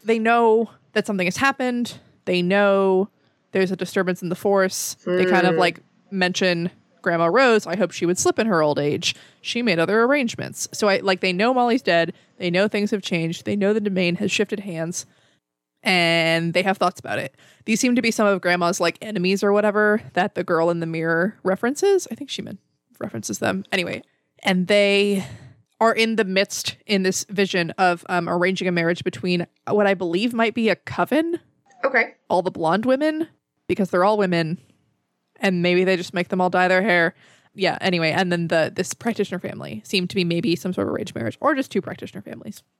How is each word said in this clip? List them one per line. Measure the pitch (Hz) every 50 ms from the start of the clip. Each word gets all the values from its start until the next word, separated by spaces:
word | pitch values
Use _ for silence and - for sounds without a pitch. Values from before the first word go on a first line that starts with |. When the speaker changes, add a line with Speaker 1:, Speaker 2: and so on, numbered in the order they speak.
| -
Speaker 1:
they | 214 226 226
know | 220 226 233 233 233 226 220 226 226 - - _ _ _
that | - 214 -
something | - 202 185 180
has | 180 -
happened. | - 262 269 269 - 254 254 247 240 240 - - - - _ _ _ _
They | 190 180 180 175
know | 175 196 202 202 202 196 196 190 190 185 185 196 - _ _ _ _ _ _ _ _
there's | - 190 190 180
a | 185
disturbance | - 185 - - 202 185 180 180 -
in | 185 165
the | 185
force. | - - 202 196 190 190 185 - - - - - - _
They | 185 180 185 185
kind | 185 185 185 180
of, | 185 165
Speaker 2:
Hmm. | 175
Speaker 1:
like, | 180 170 170 - - _ _ _ _ _
mention | 196 190 180 175 185 - 190 180 175 170 170 180 - _ _ _ _ _ -
Grandma | 190 170 165 170
Rose, | 165 185 254 269 247 226 208 -
I | 165 175
hope | 208 190 170
she | - - 185
would | 170 180
slip | - - 359 - -
in | 220
her | 226 185 160 156
old | 147 143 143
age. | 143 147 - - - - - - - - _ _
She | - - - 233
made | 240 220 165
other | 170 165 175 208 226 233
arrangements. | 247 285 294 247 220 - - - - - - - - -
So | - 220 202
I, | 190
like, | - - 196 190 180
they | 196 185 180
know | 180 214 247 262
Molly's | 247 240 240 233 262 -
dead. | 190 170 170 165 170 - _ _ _ _
They | - 185 175
know | 175 185 208
things | 208 - 208 208 208
have | 226 196 -
changed. | - 190 165 165 165 170 - -
They | 208 208
know | 208 196 202 214
the | 220
domain | 208 208 185 190 180 175 175
has | 180 202 190
shifted | - - 208 - 220 202
hands. | 196 208 170 160 160 170 185 - - - _ _ _ _ _ _ _ _ _ _ _ _ _ _ -
And | 185 185 175 170 165 170 165 160 165 165 165 170 170 165
they | 175 185
have | 190 196
thoughts | - - 180 - -
about | - - 104 -
it. | - - - _ - - _ _ _
These | 220 226 180
seem | - 247 247
to | 254
be | 247 226
some | 220 - 214
of | 202 196 175
Grandma's, | - 175 175 175 170 170 175 -
like, | 175 170 - -
enemies | - 220 214 180 175 185 196 196 214
or | 202
whatever | 202 208 208 208 196 214 214 208 208 220 - - -
that | 180 180 - -
the | 175 180
girl | - 175 165 165 170
in | 175 170
the | 165
mirror | 165 165 160 160 165 165 165 180 214 - _ -
references. | 185 196 - - 240 294 - 381 403 392 359 - -
I | 233
think | - 285 -
she | - -
meant | - - - - _ _ _ _ _ _ _ -
references | - - - 113 101 - 104 -
them. | 113 107 95 95 - -
Anyway. | - 190 170 95 95 - - _ _ _ _ _ _ _ -
And | 196 190 185 180
they | 175 208 208 202 202 202 202 202 202 202 196 - - - - - - - _ _ _ _ -
are | 226 226 220
in | 220 226 226 226
the | 208 214
midst | 185 190 190 202 - - - - - - - _
in | - 208 190 185
this | 185 185 - - -
vision | 196 202 196 180 - 180 170 160
of, | - - 190 180 175 170 -
um, | - 175 175 170 170
arranging | 180 175 180 190 190 - 196 185
a |
marriage | 175 170 165 165 175 - -
between | 180 - - - 180 180 175 170 - _ _ _ -
what | 208 208 202
I | 196 196
believe | 185 190 170 170 185 226 240 247
might | 226 226 220 220
be | 240 226 208
a | 180
coven. | - _ - - - 254 - 254 311 330 339 349 - - _ _ _ _ _ _ - -
Speaker 2:
Okay. | 539 262 233 226 - - _ _ -
Speaker 1:
All | 165 180
the | 170 185
blonde | - - 160 160 175 208 226
women, | 254 262 269 302 311 311 311 330 - _ _ _ _ _ _ _
because | - 180 - 196 -
they're | - 175 180
all | 208 214
women. | 208 196 180 175 170 165 156 180 - _ _ _ _ _ _ _ _ _ _ _ _ _ _ _ -
And | - 196 185 175
maybe | 170 180 180 180 185
they | 190 185
just | 170 175 - -
make | 175 175 -
them | 196 185
all | 180 180
dye | 175 180 185 180
their | 185 185
hair. | 196 - 175 175 165 170 - _ _ _ _ _ _ _ _
Yeah, | 202 185 165 - -
anyway. | - 185 180 170 160 160
And | - 170 190 175
then | 175 170 170
the, | 160 170 165 156 - -
this | - 180 - -
practitioner | - - 233 220 - 202 - 180 180
family | - - - - 67 73 - 214 -
seemed | - - 185 180 175
to | -
be | 190 175
maybe | 170 170 170 - 165 170
some | - - 185
sort | 185 196 196
of | - -
arranged | - - 185 -
marriage | - 226 226 - -
or | - 277 311
just | 262 269 -
two | - 196
practitioner | - - - - 196 196 - 196
families. | 208 - - - - - - - - _ _ _